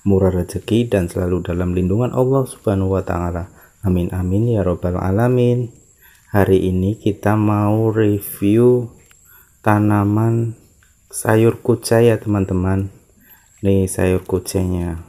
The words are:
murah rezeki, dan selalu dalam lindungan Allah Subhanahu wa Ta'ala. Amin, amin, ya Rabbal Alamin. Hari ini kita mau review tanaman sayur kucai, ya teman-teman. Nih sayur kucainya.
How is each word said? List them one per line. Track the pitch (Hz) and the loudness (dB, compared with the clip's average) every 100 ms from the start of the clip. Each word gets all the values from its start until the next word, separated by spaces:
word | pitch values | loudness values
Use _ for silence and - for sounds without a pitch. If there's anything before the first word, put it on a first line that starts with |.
murah | 104 95 95 | 2 2 2
rezeki, | 90 85 90 - 107 117 | 0 -4 -8 -2 -2 0
dan | 101 87 | -2 -2
selalu | - 90 90 | -4 -2 -2
dalam | 87 87 90 90 | -4 -4 -2 -2
lindungan | 90 101 123 123 | 0 0 -2 0
Allah | 127 135 123 | 0 0 -2
Subhanahu | - - 98 95 95 | -4 -2 0 0 -2
wa | |
Ta'ala. | 90 87 87 85 87 - - _ | -2 -4 -4 -6 -10 -16 -20 _
Amin, | 98 90 87 | -2 0 -2
amin, | 92 90 98 117 113 | -4 -2 0 0 0
ya | |
Rabbal | 90 85 90 90 | 0 -2 -4 -4
Alamin. | 92 98 120 127 123 123 117 - _ _ - _ _ | -2 0 0 2 2 0 -4 -12 _ _ -20 _ _
Hari | 104 95 95 | 0 2 2
ini | 90 92 92 110 | 0 0 -2 -2
kita | 110 101 101 107 | -4 -2 -2 0
mau | 104 104 104 110 113 | 2 2 2 2 0
review | 107 107 104 - - 101 110 123 123 117 - _ _ _ - _ _ | 2 2 0 -4 -4 0 4 4 2 -2 -14 _ _ _ -20 _ _
tanaman | - 104 104 104 101 104 113 113 117 113 _ _ _ _ _ | 0 2 2 2 2 2 2 0 -2 -8 _ _ _ _ _
sayur | - - 110 113 110 | -6 0 4 4 0
kucai, | - 113 - 117 117 | -2 -2 2 4 4
ya | 110 | 2
teman-teman. | - 104 95 92 92 95 98 - _ _ _ _ _ _ | 0 -2 0 0 0 -2 -4 -10 _ _ _ _ _ _
Nih | 98 98 | 0 2
sayur | 95 - 92 92 | 0 0 0 0
kucainya. | - - - 98 92 90 87 82 | -2 -6 -4 -4 -2 -2 -4 -8